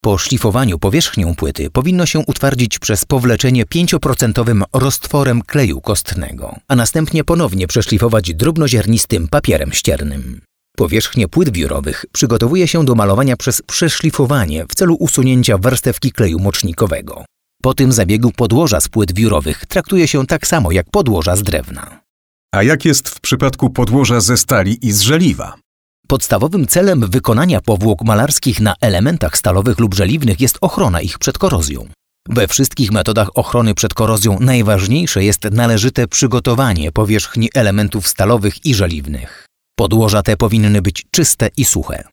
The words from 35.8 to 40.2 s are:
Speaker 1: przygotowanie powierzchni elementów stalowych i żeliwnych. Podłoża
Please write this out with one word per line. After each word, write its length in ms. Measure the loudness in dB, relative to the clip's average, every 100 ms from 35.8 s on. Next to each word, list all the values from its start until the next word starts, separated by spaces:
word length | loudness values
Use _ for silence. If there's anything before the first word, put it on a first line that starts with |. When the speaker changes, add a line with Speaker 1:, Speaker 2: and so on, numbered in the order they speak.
| 0 0 -2
Speaker 1:
przygotowanie 840 | 0 0 0 0 0 0 0 -2
powierzchni 580 | -2 0 0 -2 -2 -2
elementów 540 | 0 0 0 -2 -2 -6
stalowych 580 | -2 0 2 0 -4 -2
i 80 |
żeliwnych. 720 | 0 0 -4 -8 -10 -12 -18 _ _ _ -4
Podłoża 440 | 0 2 2 2